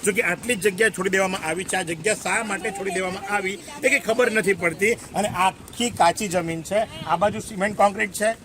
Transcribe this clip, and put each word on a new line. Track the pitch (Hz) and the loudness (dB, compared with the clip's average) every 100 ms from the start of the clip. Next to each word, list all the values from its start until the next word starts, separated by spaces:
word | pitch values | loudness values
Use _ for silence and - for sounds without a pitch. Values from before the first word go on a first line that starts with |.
| 202 | 0
જો | |
કે | 196 | 0
આટલી | 175 175 233 233 | 0 -2 -2 0
જ | 202 | 0
જગ્યા | 180 220 | 2 0
છોડી | 185 185 | 2 0
દેવામાં | 190 190 185 | 2 2 0
આવી | 160 165 | -4 -4
છે. | 185 190 | -2 -4
આ | |
જગ્યા | 175 165 208 | -2 -2 -2
શા | 208 180 202 | -2 0 -2
માટે | 220 196 226 | -2 -4 -4
છોડી | 202 196 | -4 -4
દેવામાં | 190 185 190 196 | -2 -4 -6 -2
આવી | 208 190 202 - - | -2 -2 -6 -10 0
એ | - | 2
કંઈ | 269 | 2
ખબર | 190 226 247 | 2 2 4
નથી | 220 190 | 4 2
પડતી. | 185 175 156 202 | 2 0 2 0
અને | 233 - 160 202 | 0 -4 -2 -2
આખી | 180 190 - - - 240 | 2 0 0 -16 -4 -2
કાચી | - 170 170 214 | 4 4 4 0
જમીન | 180 165 165 | 0 0 -4
છે, | 156 202 - 160 160 | -2 -2 0 -6 -2
આ | 170 | 2
બાજુ | 208 214 | 2 0
સિમેન્ટ | - 208 202 208 | -8 -2 -2 4
કોન્ક્રીટ | 202 196 214 | 4 4 -4
છે | 175 214 226 | 0 -2 -2